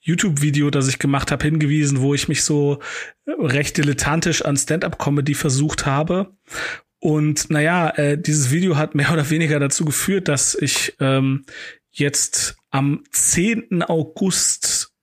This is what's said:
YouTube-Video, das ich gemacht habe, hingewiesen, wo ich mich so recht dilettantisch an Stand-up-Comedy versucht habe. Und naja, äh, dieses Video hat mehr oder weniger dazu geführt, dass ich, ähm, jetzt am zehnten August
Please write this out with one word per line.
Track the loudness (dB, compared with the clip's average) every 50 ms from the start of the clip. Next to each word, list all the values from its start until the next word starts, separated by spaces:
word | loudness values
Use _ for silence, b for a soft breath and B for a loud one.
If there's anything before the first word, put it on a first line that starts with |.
YouTube-Video, | _ -2 0 2 2 0 2 2 0 0 2 2 2 2
das | 2 2 0 0
ich | 0 0
gemacht | 0 0 0 0 0 -2
habe, | -2 0 0
hingewiesen, | 0 2 2 2 2 2 2 2 2 2 2
wo | 2 2 2
ich | 0 0 -2
mich | -2 -2 0
so | 0 2 2 2 2 0 -2 B B B B B B B B _
recht | -8 -4 -2 -2 0 0 0 -2 -2 0 0
dilettantisch | 0 0 0 0 0 0 0 0 0 0 -2 0
an | 0 0 0
Stand-up-Comedy | 0 0 -2 -2 -2 -2 -4 -4 -4 -2 0 0 2 2 0 -2
versucht | 0 0 0 2 2 0 0 0 -2 -2
habe. | 0 0 0 0 0 0 -2 -2 -4 _ _ B B B B B B B B B _ _ _
Und | 0 0 2 2 2 2 0 0 -2 -2
naja, | 0 0 2 2 2 2 0 0
äh, | 0 0 0 0 0 0
dieses | 0 0 0 2 2 2
Video | 2 2 2 2 2
hat | 2 0 0 0
mehr | 0 2 2
oder | 2 0 2 0
weniger | 0 0 2 2 2 2
dazu | 2 0 0 0 0
geführt, | -2 -2 -2 0 0 0 0 0 0
dass | 0 0 0 0 0
ich, | -2 -2 -2 -2 -2 -2 -4 -4 _
ähm, | 0 2 2 2 2 2 0 -2 B B B B B B B B B _
jetzt | _ -2 -2 0 0 -2 -2 -2 -2 -4 -4 -4 -6 _ _ _
am | 0 2 2 2 0 -2 -4 _
zehnten | -2 0 0 2 2 2 2 2 0 -2 -2 _ -2 -2
August | 0 0 0 -2 -2 -4 -2 -2 0 0 2 0 0 0 -2 -2 -2 -2 -2 -2 -4 -8 _ _